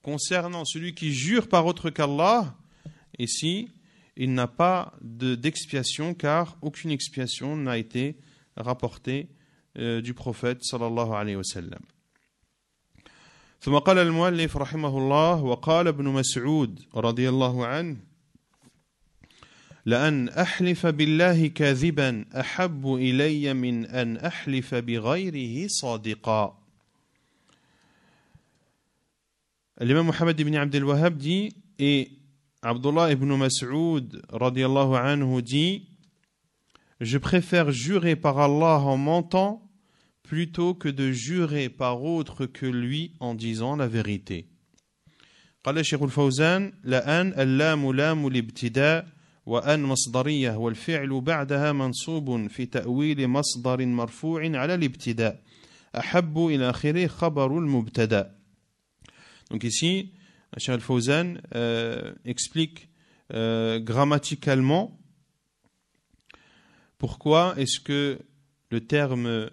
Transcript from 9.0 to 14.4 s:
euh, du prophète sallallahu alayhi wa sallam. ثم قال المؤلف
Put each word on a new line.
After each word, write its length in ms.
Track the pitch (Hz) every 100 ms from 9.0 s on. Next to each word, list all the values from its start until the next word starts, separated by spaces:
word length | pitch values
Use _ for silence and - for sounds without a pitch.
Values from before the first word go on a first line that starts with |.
| - 135 165 _ _ _ _ -
euh, 220 | 117 117
du 140 | 120
prophète 500 | 123 127 110 123 123
sallallahu 480 | - 123 117 117 117
alayhi 240 | 107 107 98
wa 80 |
sallam. 380 | 92 95 85 - - _ _ _ _ _ _ _ _ _ _ _ - _ - _ _ _
ثم 160 | - 143
قال 200 | 165 185
المؤلف 600 | 170 165 175 175